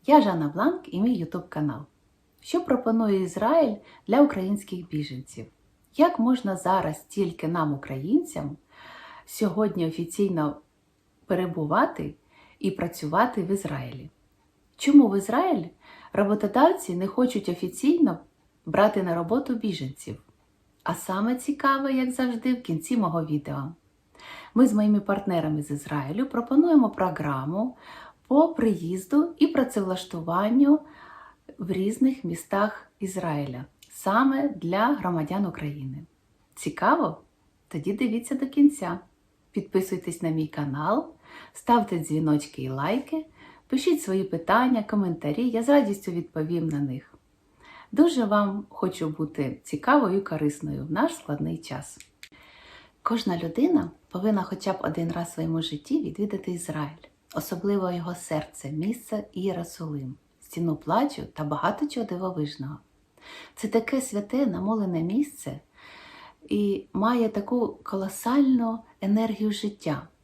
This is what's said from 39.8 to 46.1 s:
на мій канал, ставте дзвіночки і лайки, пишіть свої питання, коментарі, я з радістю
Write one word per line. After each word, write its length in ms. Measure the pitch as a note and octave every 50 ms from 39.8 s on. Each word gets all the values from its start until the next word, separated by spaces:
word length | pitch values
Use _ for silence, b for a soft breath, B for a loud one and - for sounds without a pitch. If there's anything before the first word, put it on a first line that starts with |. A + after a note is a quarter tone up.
| F#3+ - F#3+ F3+ - F3+ E3 -
на 80 | F3 D#3+
мій 180 | D#3+ D#3+ D#3
канал, 680 | D3+ - - D3 C#3+ C3 C#3+ D3+ E3+ G#3+ C#4 E4+ - - B B B B B B B B
ставте 460 | - - - A#3 A3+ G#3 - F#3+ E3
дзвіночки 600 | D#3 - D3+ D#3 D#3 D#3 D3+ D3 - - - -
і 80 | C3 C3
лайки, 560 | C3 C3+ C#3 E3 G#3+ C4 C#4+ - - D#4+ D#4 B B B B B B B B
пишіть 340 | _ - C4 - F#4 E4 D4
свої 220 | - - F#3+ G3 F#3
питання, 600 | - - E3 - - F#3+ A3+ B3+ B3+ B3+ A3 G#3
коментарі, 680 | - - G3+ G3 F3+ E3 D#3+ - D3 D3 - A#3+ B3+
я 140 | A3 A3 A#3
з 60 | C4
радістю 420 | C#4+ C#4+ B3 G3+ G3+ G3 - -